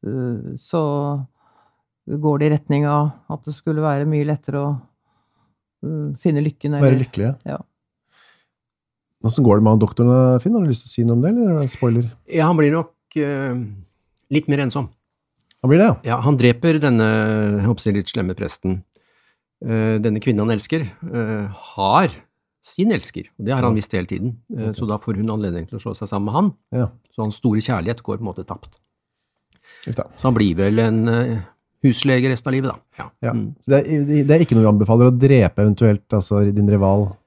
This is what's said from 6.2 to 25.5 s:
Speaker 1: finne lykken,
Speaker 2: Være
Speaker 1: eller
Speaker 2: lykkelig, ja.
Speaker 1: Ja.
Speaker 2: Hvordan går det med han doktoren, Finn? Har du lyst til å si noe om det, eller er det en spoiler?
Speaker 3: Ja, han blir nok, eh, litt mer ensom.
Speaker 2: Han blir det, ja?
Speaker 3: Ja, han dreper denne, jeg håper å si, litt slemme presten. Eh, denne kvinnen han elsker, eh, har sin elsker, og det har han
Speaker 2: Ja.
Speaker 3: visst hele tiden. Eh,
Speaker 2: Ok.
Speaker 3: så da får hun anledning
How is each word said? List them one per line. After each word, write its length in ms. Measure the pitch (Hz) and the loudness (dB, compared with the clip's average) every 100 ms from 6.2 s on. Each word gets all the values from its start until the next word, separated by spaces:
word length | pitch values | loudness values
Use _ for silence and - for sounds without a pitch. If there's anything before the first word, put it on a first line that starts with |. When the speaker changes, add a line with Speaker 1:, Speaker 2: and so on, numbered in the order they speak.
Speaker 1:
finne 220 | 175 147 | -2 0
lykken, 320 | 151 - 143 147 | -2 -4 -6 2
Speaker 2:
Være 140 | 139 | 2
Speaker 1:
eller 120 | 131 | 2
Speaker 2:
lykkelig, 260 | 127 - 107 139 | -2 -4 -4 -6
ja. 120 | - - | -10 -12
Speaker 1:
Ja. 60 | - _ _ _ _ _ _ _ _ _ _ _ _ _ _ _ | -12 _ _ _ _ _ _ _ _ _ _ _ _ _ _ _
Speaker 2:
Hvordan 200 | 113 117 123 | -2 2 4
går 100 | 104 | 6
det 60 | |
med 80 | 110 | 6
han 80 | 110 | 4
doktoren, 580 | 104 - 120 127 127 127 | 2 2 4 4 4 2
Finn? 140 | 180 | 2
Har 80 | 233 | 0
du 80 | 170 | 0
lyst 140 | 117 | -2
til 60 | - | -6
å 20 | |
si 100 | - | -2
noe 120 | 120 117 | 0 2
om 60 | |
det, 60 | 151 | 0
eller 160 | 233 220 | 0 0
er 60 | 160 | 0
det 60 | 139 | -2
en 60 | |
spoiler? 380 | - 123 117 120 - _ | -2 0 0 -2 -8 _
Speaker 3:
Ja, 160 | 170 156 | 0 2
han 100 | 165 | 4
blir 120 | 147 | 2
nok, 200 | 156 160 _ _ 160 | 2 -4 _ _ -6
eh, 400 | 143 143 139 123 117 98 87 _ _ _ _ | -4 -4 -6 -6 -8 -12 -20 _ _ _ _
litt 180 | 143 151 | -4 0
mer 120 | 143 | -2
ensom. 260 | 139 143 120 _ _ _ _ _ _ _ | -2 -4 -8 _ _ _ _ _ _ _
Speaker 2:
Han 80 | 131 | 2
blir 80 | 156 | 4
det, 80 | 220 | 4
ja? 80 | - | 2
Speaker 3:
Ja, 140 | 117 120 | -4 -2
han 140 | 127 139 | 0 4
dreper 400 | 120 120 170 156 | 4 4 2 2
denne, 280 | 143 117 110 110 107 107 107 104 | 2 2 2 2 0 0 0 0
jeg 80 | 101 | 0
håper 140 | 117 | 0
å 20 | - | -2
si, 60 | 101 | -2
litt 160 | 92 | -4
slemme 240 | - 92 92 | -4 -4 -4
presten. 380 | 107 - 92 95 - _ _ _ _ _ _ _ | -8 -6 -4 -4 -8 _ _ _ _ _ _ _
Eh, 320 | 120 113 110 110 | -6 -2 0 0
denne 160 | 110 107 | 0 -2
kvinnen 240 | 131 107 | 0 0
han 80 | 110 | 0
elsker, 300 | 107 - 160 | -4 -4 -6
eh, 640 | 120 - 170 120 107 107 101 95 - | -6 -12 -10 -6 -6 -6 -8 -12 -16
har 380 | - 98 131 185 - _ _ _ _ | -4 2 2 2 -4 _ _ _ _
sin 300 | - - 202 | -16 -4 -2
elsker, 380 | 185 - - - _ | -2 -6 -14 -16 _
og 80 | 107 | -4
det 80 | |
har 80 | 135 | 0
han 80 | 123 | 0
Speaker 2:
Ja. 80 | 110 | 0
Speaker 3:
visst 120 | 101 98 | -4 -6
hele 100 | 90 | -6
tiden. 300 | 92 113 117 _ | -6 -6 -8 _
Eh, 140 | 175 110 | -8 -8
Speaker 2:
Ok. 80 | 107 | -6
Speaker 3:
så 100 | 113 | -6
da 120 | 104 | -6
får 180 | - 101 | -6 -4
hun 140 | 110 | -4
anledning 360 | 107 101 | -4 -4